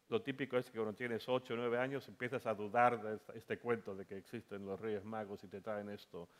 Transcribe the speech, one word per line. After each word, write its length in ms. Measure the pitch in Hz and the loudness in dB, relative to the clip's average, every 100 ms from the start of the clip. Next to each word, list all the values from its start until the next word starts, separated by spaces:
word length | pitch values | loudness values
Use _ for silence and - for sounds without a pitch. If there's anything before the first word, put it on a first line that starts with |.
| _ | _
lo 120 | 113 | -2
típico 360 | - 135 135 123 | 0 -4 0 0
es 100 | 127 | 0
que 80 | 110 | -2
cuando 160 | 107 | -2
tienes 340 | 98 123 113 - | -2 -2 -2 2
ocho 280 | 127 127 117 | 2 2 0
o 20 | |
nueve 220 | 120 120 | 2 2
años 280 | 131 139 - | 2 0 -6
empiezas 380 | 98 123 123 117 | -6 -2 0 0
a 80 | |
dudar 480 | 104 104 113 120 117 | 0 4 8 8 8
de 140 | 107 107 | -2 -4
esta, 180 | - | -6
este 240 | 113 - 107 | -14 -4 -2
cuento 380 | 120 117 101 98 | 2 0 0 -8
de 100 | 95 | -6
que 100 | 98 | -10
existen 480 | - 117 - 101 | -8 -10 -8 -8
los 160 | 98 98 | -4 -4
Reyes 240 | 110 104 | -2 -2
Magos 400 | 104 110 101 101 | -2 -6 -4 -8
y 40 | 98 | -8
te 120 | 98 | -10
traen 300 | 104 104 104 | -4 -4 -4
esto, 400 | 104 - 85 87 - | -10 -10 -12 -12 -16